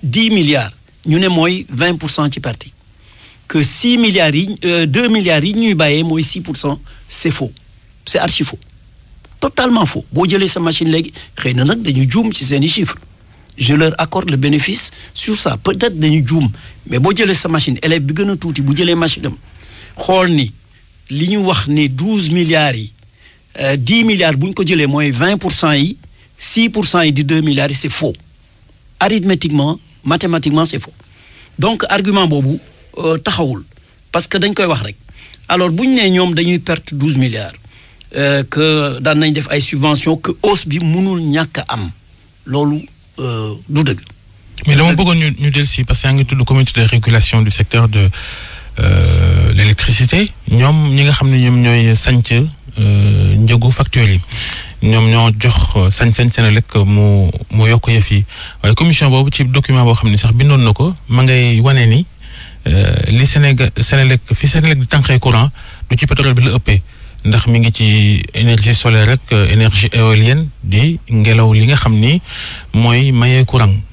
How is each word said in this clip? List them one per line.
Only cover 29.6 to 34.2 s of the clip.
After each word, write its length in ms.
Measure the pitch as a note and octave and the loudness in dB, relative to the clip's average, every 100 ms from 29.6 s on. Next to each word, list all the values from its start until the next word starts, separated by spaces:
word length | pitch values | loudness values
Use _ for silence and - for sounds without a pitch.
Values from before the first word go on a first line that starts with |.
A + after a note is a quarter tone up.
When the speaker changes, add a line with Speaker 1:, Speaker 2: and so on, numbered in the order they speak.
| C#3+ E3 _ - | -2 -4 _ -12
Speaker 1:
mathématiquement, 600 | - D#3+ D3+ E3 D3+ D3+ D#3+ | -4 -2 -2 -2 -2 0 -2
c'est 140 | - | -4
faux. 140 | - - - - - - - - | -10 -18 -20 -20 -20 -20 -20 -4
Donc, 240 | G3 A3+ - | -4 -4 -4
argument 380 | G3+ G3 G3 F3+ | -4 -2 0 0
boobu, 300 | D3 C3+ E3 - _ - - | 0 -2 -4 -10 _ -20 -8
euh, 200 | E3 D#3+ | -4 -4
taxawul. 460 | - - D3+ A2 F2 - _ _ _ | -4 -4 -4 -6 -12 -20 _ _ _
Parce 160 | E3+ | -6